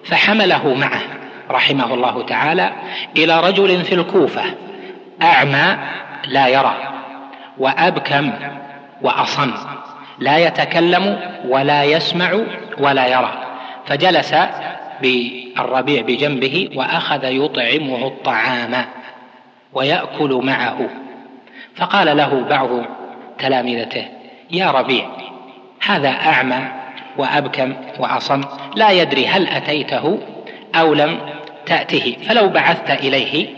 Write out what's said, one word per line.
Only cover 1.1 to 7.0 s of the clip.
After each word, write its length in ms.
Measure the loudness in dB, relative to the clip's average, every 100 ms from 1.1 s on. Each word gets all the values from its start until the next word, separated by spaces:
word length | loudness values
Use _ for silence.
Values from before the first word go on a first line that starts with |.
| -12 -14 -16 -4
رحمه 440 | 0 2 2 0
الله 280 | 0 0 0
تعالى 500 | -2 0 2 2 0 -2 -10 -10 -2 2
إلى 240 | 4 6
رجل 440 | 4 4 4 4
في 100 | 2
الكوفة 480 | 0 4 4 4 0 -6 -6 -14 -14 -16 -16 -20 2
أعمى 560 | 4 6 4 4 2 0 -4 -10 -12 -12 -2
لا 220 | 4 6
يرى 260 | 6 4 0 -6 -10